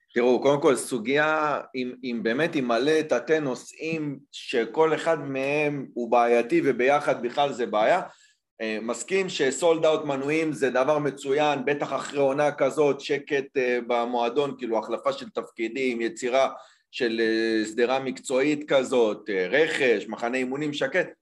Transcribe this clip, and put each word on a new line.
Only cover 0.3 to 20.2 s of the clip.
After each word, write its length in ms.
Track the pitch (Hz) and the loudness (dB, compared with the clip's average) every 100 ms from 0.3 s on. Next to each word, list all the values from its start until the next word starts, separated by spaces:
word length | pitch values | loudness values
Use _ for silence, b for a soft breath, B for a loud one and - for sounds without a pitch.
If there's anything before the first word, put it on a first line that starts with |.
| 117 | 4
קודם 200 | 139 143 | 4 4
כל, 140 | 156 120 | 4 2
סוגיה 840 | - 123 110 143 151 156 151 131 - | 0 -4 0 0 2 0 0 -2 -6
עם, 200 | 131 127 123 | -8 -8 -8
עם 200 | 127 117 | -6 -2
באמת, 320 | 110 127 165 147 | -2 0 0 0
עם 120 | 123 | 0
מלא 340 | 117 143 156 | 0 2 0
תתי 380 | 151 120 - 156 | 2 -2 2 0
נושאים, 800 | 139 120 - - 160 160 147 135 - | 0 -6 -10 -10 -6 -4 -6 -8 -14
שכל 640 | - - 123 113 156 160 147 | -16 -4 -2 0 2 2 2
אחד 240 | 165 160 | 0 -2
מהם 680 | 139 131 139 147 147 143 - | -2 -4 -2 0 -2 -4 -8
הוא 180 | 120 113 | -8 2
בעייתי, 500 | 120 120 117 117 165 | 4 6 4 4 2
וביחד 580 | 139 117 127 147 143 127 | 2 2 2 2 0 -2
בכלל 320 | 120 147 143 | -2 0 0
זה 120 | 120 110 | -2 -2
בעיה. 360 | 107 120 180 B B B B _ - | 2 2 2 B B B B _ -10
אה, 160 | 110 107 | -6 -6
מסכים 480 | 113 117 - 190 185 | -6 -8 -4 -2 -2
שסולד 560 | - 196 - 170 160 156 | 0 0 2 2 4 2
אאוט 200 | 156 151 | 2 -2
מנויים 480 | 135 139 160 156 | -4 -2 0 -2
זה 160 | 131 131 | 0 0
דבר 300 | 127 135 151 | 2 2 2
מצוין, 640 | 147 - 139 143 151 139 135 | -2 -4 -2 2 2 0 -2
בטח 280 | 143 - | -2 -4
אחרי 260 | 135 - 143 | -6 -4 0
עונה 320 | 135 143 147 | 2 2 0
כזאת, 500 | 143 135 143 143 139 | 2 0 2 2 0
שקט, 560 | - 143 143 143 135 135 | -2 -4 -2 -4 -2 -2
אה, 220 | 123 120 120 | 0 0 0
במועדון, 680 | 120 120 120 117 135 143 127 | 0 0 0 0 0 -2 -4
כאילו, 200 | 120 - | -4 -2
החלפה 360 | 120 113 139 | -2 -4 -4
של 160 | 127 117 | -4 -8
תפקידים, 720 | 120 110 - 113 131 131 117 | -10 -10 -6 -6 -2 -2 -2
יצירה 480 | 113 - 123 131 131 B B B B | -4 -4 0 2 2 B B B B
של, 300 | - 117 113 | -4 -2 2
אה, 420 | 113 113 113 110 107 | 2 2 2 0 -2
שדרה 340 | 110 120 135 | 0 0 0
מקצועית 680 | 131 131 - 127 147 147 - | -4 -8 -2 0 2 0 0
כזאת, 580 | 139 127 127 110 104 - | 0 2 2 2 0 -4
אה, 180 | 95 90 | -2 0
רכש, 580 | 135 160 - 131 113 110 | 2 2 2 2 2 0
מחנה 300 | 104 | -6